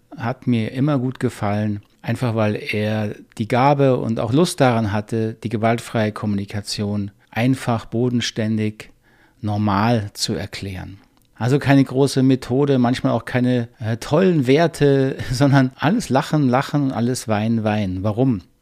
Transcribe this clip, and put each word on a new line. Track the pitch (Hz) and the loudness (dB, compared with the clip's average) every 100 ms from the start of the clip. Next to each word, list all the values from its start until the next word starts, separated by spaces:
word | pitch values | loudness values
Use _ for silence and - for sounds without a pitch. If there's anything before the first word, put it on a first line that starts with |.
| _ - | _ -8
hat | 117 - 131 | -8 -4 -2
mir | 117 107 | 0 -2
immer | 131 143 143 | -2 0 0
gut | 127 120 | -2 -4
gefallen, | 123 - 104 104 107 101 - _ | -4 -2 -2 0 -2 -4 -10 _
einfach | - 113 123 113 | -6 -4 -2 0
weil | 107 | 0
er | 104 - 104 107 107 107 - - - | 0 -4 -4 -2 -2 -4 -8 -12 -8
die | 107 | 0
Gabe | 131 139 143 135 127 | 2 4 4 4 2
und | 113 117 | 0 -2
auch | 120 | 0
Lust | 131 180 - | 2 2 2
daran | 131 113 107 | 2 4 0
hatte, | 107 107 117 110 | -2 -2 -2 -4
die | 113 113 | -4 -6
gewaltfreie | 107 113 120 - 117 107 | 0 0 0 -2 -2 -2
Kommunikation | 104 110 98 101 104 - - 104 104 101 - _ | -2 -4 -4 -4 -8 -8 -6 -4 -4 -6 -12 _
einfach, | 113 123 131 - 113 - | -2 0 0 0 -4 -2
bodenständig, | 113 123 120 - - 110 110 107 107 - _ _ _ _ _ | -2 0 0 -2 -2 -2 0 -2 -4 -14 _ _ _ _ _
normal | 104 104 104 98 113 117 104 | -4 0 2 2 2 0 -2
zu | - - | -6 -6
erklären. | 85 - - 98 92 90 98 _ _ _ | -4 -6 -10 -10 -10 -12 -16 _ _ _
Also | - 117 139 | -4 0 2
keine | 127 139 | 4 4
große | 131 127 139 135 | 4 2 0 2
Methode, | 131 131 - 131 143 135 | 2 2 0 0 2 2
manchmal | 120 127 135 | 2 0 -2
auch | 120 | -2
keine, | - 127 123 123 117 - | -2 0 0 0 -2 -6
äh, | 110 117 | -6 -6
tollen | - 151 190 160 123 | -2 2 2 2 4
Werte, | 143 165 - 143 139 135 - | 4 2 2 2 4 0 -2
<laughs> | - | -4
sondern | 123 143 139 127 | 0 4 4 2
alles | - 139 226 - | 0 -2 0 0
Lachen, | 127 - 151 131 | 0 0 2 2
Lachen | 123 - 147 | 2 0 -2
und | 135 | -2
alles | 110 120 127 - | 0 -2 -2 -2
Weinen, | 104 110 113 | 0 0 0
Weinen. | 107 107 98 92 | 0 0 -2 -2
Warum? | 104 104 135 101 - _ | -2 0 0 0 -6 _